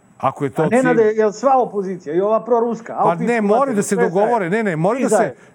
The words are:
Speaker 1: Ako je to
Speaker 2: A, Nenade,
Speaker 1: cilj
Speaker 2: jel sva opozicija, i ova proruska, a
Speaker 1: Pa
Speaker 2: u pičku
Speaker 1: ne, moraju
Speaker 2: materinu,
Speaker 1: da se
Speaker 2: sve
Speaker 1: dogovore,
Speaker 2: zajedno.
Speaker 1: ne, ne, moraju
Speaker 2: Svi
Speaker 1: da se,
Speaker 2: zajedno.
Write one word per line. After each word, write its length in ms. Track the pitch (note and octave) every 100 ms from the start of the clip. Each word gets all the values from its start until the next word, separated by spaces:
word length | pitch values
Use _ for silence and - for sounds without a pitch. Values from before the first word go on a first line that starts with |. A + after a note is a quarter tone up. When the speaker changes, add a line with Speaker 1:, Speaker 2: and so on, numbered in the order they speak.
| _ -
Speaker 1:
Ako 260 | C3 -
je 60 | C#3
to 140 | -
Speaker 2:
A, 40 | D#3+
Nenade, 380 | A3+ C4 B3 G#3+
Speaker 1:
cilj 100 | A3
Speaker 2:
jel 120 | G#3+
sva 260 | G#3 C4 C4
opozicija, 580 | G3+ G3 F#3+ F3+ C#3+ E3
i 60 |
ova 240 | G3+ A3 A3
proruska, 480 | A#3+ A#3+ G#3+ -
a 100 | A#2+
Speaker 1:
Pa 60 | F3+
Speaker 2:
u 20 |
pičku 120 | E3+
Speaker 1:
ne, 180 | F#3+ A#3+
moraju 180 | G3+ A3
Speaker 2:
materinu, 160 | C#4 G#3
Speaker 1:
da 60 |
se 140 | - G3
Speaker 2:
sve 80 |
Speaker 1:
dogovore, 460 | F#3 E3+ A3 A#3+ E3+
Speaker 2:
zajedno. 80 | G#3+
Speaker 1:
ne, 60 |
ne, 120 | G#3+ D#3
moraju 340 | F3 C4 B3
Speaker 2:
Svi 0 |
Speaker 1:
da 80 | G3+
se, 60 |
Speaker 2:
zajedno. 180 | - - -